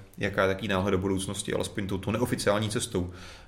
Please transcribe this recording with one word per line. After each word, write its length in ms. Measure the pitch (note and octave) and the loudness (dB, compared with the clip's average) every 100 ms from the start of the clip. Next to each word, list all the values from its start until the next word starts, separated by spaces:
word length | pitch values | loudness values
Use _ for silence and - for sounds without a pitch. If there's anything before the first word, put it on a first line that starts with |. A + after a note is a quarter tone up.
| - - | -14 -4
jaká 240 | G2+ F#2+ | 0 4
je 60 | F#2+ | 4
taký 200 | F#2+ G#2+ | 2 2
náhled 240 | F#2+ G2+ | 2 4
do 60 | F#2+ | 2
budoucnosti, 540 | G2 F#2+ F#2+ G2+ - | 2 0 -2 -6 -2
alespoň 320 | - - - G2 | -2 -2 -4 -4
touto 260 | G2 G2+ | -2 -2
neoficiální 560 | A2+ B2 B2 - G#2 A2 | 0 0 0 2 2 2
cestou. 400 | A2 - F#2+ F2 - - - | -2 -2 -2 -2 -6 -14 -16